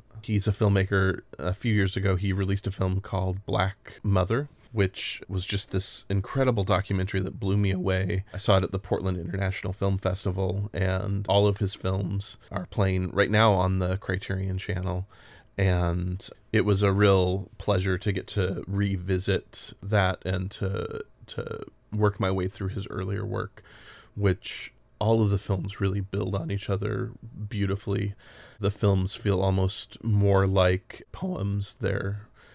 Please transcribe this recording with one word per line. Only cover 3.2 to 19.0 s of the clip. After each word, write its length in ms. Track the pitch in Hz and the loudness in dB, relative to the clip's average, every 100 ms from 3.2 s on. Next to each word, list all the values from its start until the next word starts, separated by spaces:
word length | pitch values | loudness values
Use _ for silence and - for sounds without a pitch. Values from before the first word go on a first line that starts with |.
| 95 95 - | -2 -4 -4
Black 540 | 104 95 - - - | 0 0 -2 -16 -8
Mother, 480 | 104 98 92 117 147 - - | 0 2 2 0 -2 -10 -8
which 500 | 110 95 - - - - | 0 0 0 -10 -10 -6
was 160 | 95 - | -4 -2
just 260 | 98 - | -4 -2
this 320 | 98 - - - | -4 -4 -10 -2
incredible 560 | 98 - 135 131 113 95 | -2 0 0 2 2 2
documentary 560 | 92 - 95 95 95 | 2 2 -2 0 -2
that 180 | 98 - | -4 -4
blew 160 | 98 101 | 0 2
me 160 | 101 | 2
away. 540 | 95 95 92 92 95 - | 0 0 0 0 -2 -4
I 60 | 95 | -6
saw 180 | - 95 | 4 4
it 60 | |
at 80 | 92 | 4
the 80 | 95 | -4
Portland 380 | - - 95 90 | -2 -2 0 -2
International 540 | 85 95 95 - 98 | -4 -4 -2 -4 -6
Film 260 | 95 98 95 | -2 0 0
Festival, 720 | 92 95 98 92 92 98 101 | 0 -2 -2 -2 0 -2 -4
and 520 | - 95 95 98 101 101 | -2 0 0 -2 -4 2
all 180 | 101 104 | 4 4
of 120 | 101 | 4
his 160 | 95 - | -2 -2
films 600 | 92 95 101 101 - - - | -2 -2 -2 -4 -6 -14 -10
are 140 | - 180 | -8 -6
playing 460 | - 95 92 92 | 0 2 2 0
right 200 | 92 101 | 2 4
now 220 | 107 110 | 6 6
on 260 | 95 92 92 | 6 2 2
the 180 | 92 95 | 0 -2
Criterion 600 | - 90 - 95 95 90 | -2 -6 -2 -4 -2 -4
Channel. 500 | - 92 92 92 95 - - - _ - | -4 -4 -2 -4 -6 -14 -20 -20 _ 0
And 720 | 98 90 87 90 90 95 - - - | 2 2 2 0 -2 -6 -8 -18 -2
it 140 | 110 104 | 2 4
was 160 | 98 | 4
a 100 | 101 | 4
real 580 | 98 104 95 90 95 - - | 4 6 6 4 0 -6 -10
pleasure 400 | - 98 95 90 | -2 0 0 -2
to 120 | 104 | -2
get 160 | 98 - 104 | -4 -4 -2
to 300 | 90 180 - | -2 -2 -4
revisit 1040 | 98 101 95 | -2 0 -2